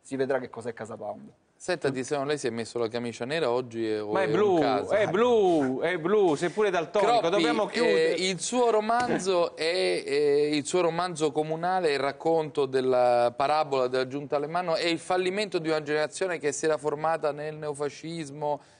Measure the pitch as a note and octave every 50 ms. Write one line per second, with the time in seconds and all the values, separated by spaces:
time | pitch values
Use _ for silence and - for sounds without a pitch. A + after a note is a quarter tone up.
0 | _ - C#3 C3 C3 B2+ C#3 B2+ B2+ A2+ - A#2 A2 A#2+ A2 - A2+ A2 A2 G#2
1 | G#2+ G#2 G#2 C3 C#3 - - _ _ _ _ _ - - F3+ - - C#3+ B2+ C3
2 | B2 - D3+ C#3 C3+ C#3+ D3+ C#3+ C#3 A#2+ A2 A#2 A2+ - - A#2+ A#2 A2 A#2 A#2+
3 | A#2+ A#2 A2 - A#2+ C3 D#3 E3 D3+ A#2+ A#2+ B2+ B2+ A#2+ A2+ A2+ A2+ A2 G#2+ G#2+
4 | G#2+ G#2 G#2+ - - - - F#3+ G#3 G3+ F3+ E3 C#3 A#2+ G#2+ G2+ F#2+ G2 F#3+ G#3+
5 | G#3 F3 E3 G#3 A#3+ B3 A#3+ A3 G3 F3+ E3+ D3+ C3+ B2+ C3 B2 C3+ E3 F3+ E3+
6 | D#3 F3 G#3+ G#3+ G3 E3+ D3 C#3 E3+ E3+ - G#3 G#3+ G3+ F3+ F3 D#3+ D#3 - G#3
7 | G3 A3+ A#3+ A3+ E3 E3+ F#3+ F3 D#3+ D3+ D3+ D#3 F#3 F3 F3 E3 D#3+ E3 D#3+ D#3+
8 | D#3+ D#3+ E3+ E3 F#3 F#3+ F#3 E3 - - A#3+ B3+ A#3+ A#3 G#3+ G#3+ G#3 G#3+ A#3 A#3+
9 | B3 - - - F3+ F#3+ F#3 F3 E3+ - - - D#3 E3 F3 F#3 F#3 F3+ F3 D#3
10 | - - C#3 D3 D3 C#3+ C#3+ D3 D3 D3+ D3+ D3 C#3 - - F3+ F3 E3 D#3+ E3+
11 | F3+ F#3 E3+ D3 D#3 D3 C#3 D#3 D#3 D#3 D#3+ E3 E3+ F3+ F#3 F#3 F3 D3+ C#3+ C3
12 | C3+ C#3 C3+ - - E3 E3 D#3+ D#3 D3 - D3 C#3 C3 C3 C3 B2+ C3 B2+ B2
13 | B2 B2 A#2+ A#2+ A#2+ A#2+ A#2 - C#3 C#3 D3+ D#3 D#3 C#3+ C#3 C3 B2+ B2+ B2+ C3
14 | C3 B2+ C3+ C#3+ C#3+ B2+ D3+ C#3+ D3 D3+ E3 F3 F3+ E3+ D#3+ B2 D#3+ E3+ E3 D#3
15 | - - F#3 F#3 F#3 F#3 F#3+ G3+ G#3+ F#3+ F3+ F3 D#3+ E3 D#3 D#3 D3 C#3+ D3+ D3+
16 | D3+ D3+ - - F#3+ F#3 E3+ D#3 - D3 C3 - D#3+ D#3 D3+ D3 D3 D3+ C#3+ D3
17 | D#3+ D#3+ E3 D#3 D#3 D3 C#3+ D3 D3+ D#3 D#3 D#3 D#3 D3+ C#3+ C#3 D3 C#3 - -
18 | - D#3+ E3+ E3 D#3 C#3 C#3 D3+ D3+ D3 C#3+ C3+ - - _ _